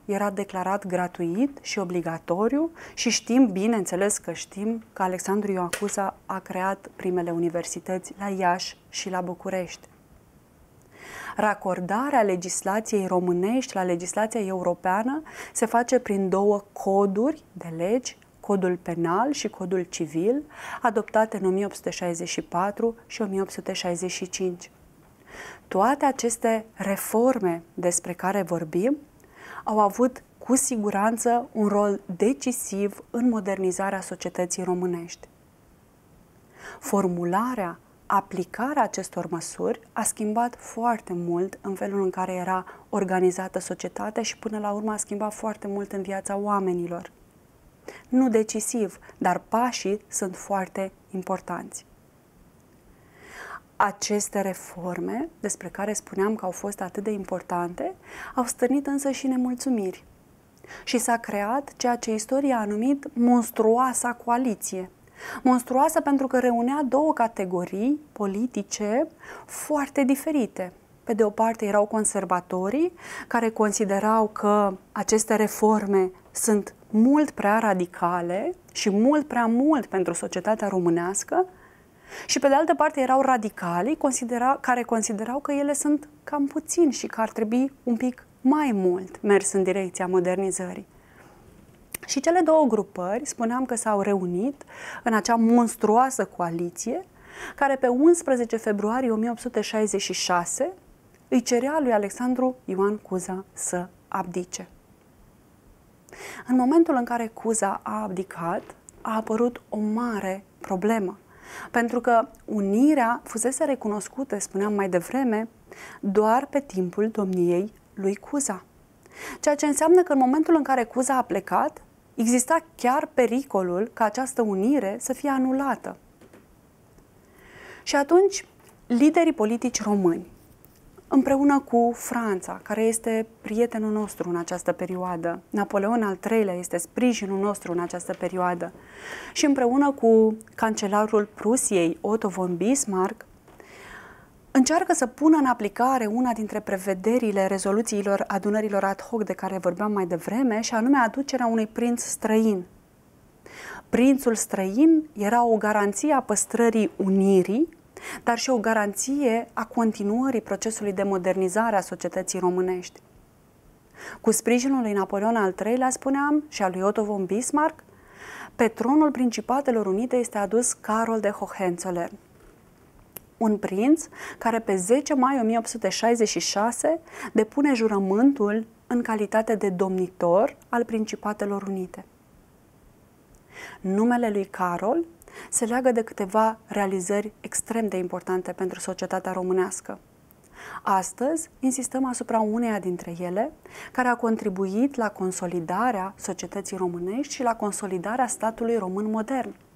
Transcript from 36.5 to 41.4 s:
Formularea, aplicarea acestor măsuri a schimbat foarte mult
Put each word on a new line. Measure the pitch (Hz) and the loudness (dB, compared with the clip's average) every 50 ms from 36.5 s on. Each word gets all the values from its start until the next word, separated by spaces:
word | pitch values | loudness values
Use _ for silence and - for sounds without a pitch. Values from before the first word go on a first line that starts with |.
| _ - - - - - | _ -20 -20 -20 -18 -14
Formularea, | - - - 196 190 180 175 170 175 175 180 202 233 254 254 226 190 170 170 - _ _ _ _ _ | -4 -2 0 0 2 0 0 -2 -2 0 0 0 0 -2 -2 -4 -6 -6 -8 -12 _ _ _ _ _
aplicarea | - - 196 196 - 190 185 175 - - - 233 277 302 294 | 0 0 0 0 0 -4 -6 -6 -6 -6 -6 -4 -2 0 0
acestor | 226 208 - - 185 - - 180 175 165 | 0 0 -2 -6 -8 -6 -8 -8 -6 -6
măsuri | 170 165 165 - - - 180 190 240 - - - | -6 -6 -8 -8 -6 -4 -2 -2 -2 -4 -8 -10
a | _ - | _ -4
schimbat | 214 - - - 220 208 214 233 240 247 - - | -4 -4 -4 -2 -4 -2 0 0 -2 -2 -4 -10
foarte | - - - 226 233 240 233 220 - - 185 | -16 -14 -8 -2 0 0 0 -2 -4 -6 -6
mult | 175 175 170 170 175 | -4 -2 -2 0 0